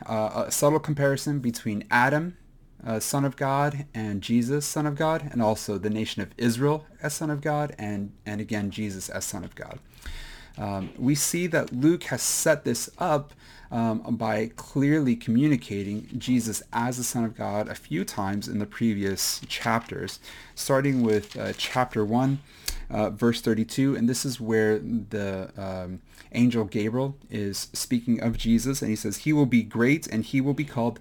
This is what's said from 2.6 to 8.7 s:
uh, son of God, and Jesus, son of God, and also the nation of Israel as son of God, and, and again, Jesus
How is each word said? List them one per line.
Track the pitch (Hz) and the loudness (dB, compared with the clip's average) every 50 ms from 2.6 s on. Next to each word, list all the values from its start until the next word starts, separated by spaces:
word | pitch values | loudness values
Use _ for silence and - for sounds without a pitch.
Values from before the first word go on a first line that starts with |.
| - - - - - | -20 -20 -20 -12 -6
uh, | 120 113 110 | -4 -4 -4
son | - - - 139 139 | -2 -2 0 0 0
of | 139 127 | 0 0
God, | - 143 135 135 139 143 147 143 139 143 143 - | -2 -2 0 2 2 2 2 0 -2 -8 -8 -6
and | 113 107 107 101 101 | -6 -4 -4 -4 -4
Jesus, | 95 - 117 120 117 120 139 147 143 | -2 2 2 2 4 2 0 -2 -2
son | - - 156 147 | -2 -2 -2 -2
of | 151 143 | 0 0
God, | 143 160 156 160 160 147 147 | 0 0 0 0 0 -2 -4
and | - 120 | -2 2
also | 113 107 107 104 - - 104 98 | 2 2 2 2 0 -4 -4 -2
the | 92 107 | -2 -2
nation | 104 107 110 107 - - | -2 -2 -2 -4 -4 -6
of | 98 - - - | -6 -6 -4 -2
Israel | 117 120 113 120 135 143 151 151 151 - - - | 0 0 2 2 2 2 2 0 -4 -10 -14 -8
as | - 151 147 | -8 -6 -6
son | - 165 151 | -4 -4 -4
of | 151 143 | -4 -2
God, | 143 156 147 147 147 147 - - | -2 -2 -2 -2 -2 -4 -6 -6
and, | 107 104 104 101 101 101 - - - 104 | -6 -4 -4 -4 -4 -6 -10 -12 -10 -8
and | 104 104 | -6 -6
again, | 107 98 110 104 101 | -4 -2 -2 -2 -2
Jesus | 98 | -2